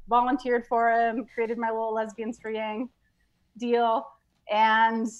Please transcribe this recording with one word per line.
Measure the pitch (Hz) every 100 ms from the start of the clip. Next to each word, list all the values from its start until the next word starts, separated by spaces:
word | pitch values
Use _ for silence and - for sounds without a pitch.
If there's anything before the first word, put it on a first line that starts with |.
| -
Volunteered | 233 254 269 247 240 233
for | 233 233
him, | 226 233 226 214
created | - 226 233
my | 226
little | 220 226
Lesbians | 220 220 202 220 233
for | 214
Yang | 220 220 214 247 _ _ _ _ _ _ 214
deal. | 240 233 233 226 226 - _ _ -
And | 208 220 220 226 226 226 -